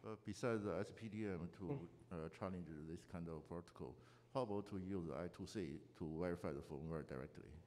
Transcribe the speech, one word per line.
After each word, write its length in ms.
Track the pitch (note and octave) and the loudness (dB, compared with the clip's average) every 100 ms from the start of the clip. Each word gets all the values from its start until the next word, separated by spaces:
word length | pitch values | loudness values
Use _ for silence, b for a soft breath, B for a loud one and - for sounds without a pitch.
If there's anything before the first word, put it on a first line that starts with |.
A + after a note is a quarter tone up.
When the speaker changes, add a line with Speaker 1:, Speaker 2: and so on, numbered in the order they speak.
Speaker 1:
Uh, 80 | G#2+ G#2+ - | -6 -6 -4
besides 380 | G2+ B2+ A2+ | 2 6 6
the 100 | G#2 E2+ | 6 4
S 80 | G#2 - | 2 -2
P 80 | A2+ | -4
D 180 | G#2 G#2 | 0 2
M 240 | F2+ F2 - | 2 0 -2
to, 60 | F2+ | 0
Speaker 2:
Mm. 120 | D2 E2+ - - F2 D#2+ | 0 0 -10 -6 -2 -2
Speaker 1:
uh, 40 | - | 0
challenge 280 | G2 F#2 E2 D#2 D#2 | 0 0 -2 -4 -4
this 120 | F2 - | -6 -4
kind 160 | F2 E2 | -4 -2
of 200 | D#2+ - | -2 -2
protocol, 460 | E2+ E2 - C#2 B1 B B B | -6 -6 -6 -6 -6 B B B
how 100 | C3+ | 0
about 220 | A#2+ G2+ G2+ | 4 2 2
to 100 | G2 | -2
use 320 | F#2 G2 E2 | 2 2 2
I 160 | C2+ F2 - | 0 -2 -2
two 100 | G2 | -4
C 340 | A2+ E2 D2+ - - | 0 0 -2 -8 -4
to 120 | E2 D#2+ | -2 2
verify 280 | F2+ F2 F2+ | 4 4 2
the 80 | C#2 | 0
firmware 440 | - C#2+ D#2+ D#2+ C#2 | -2 -2 0 0 0
directly? 360 | C2+ C#2+ - - D#2+ | -2 -4 -6 -10 -12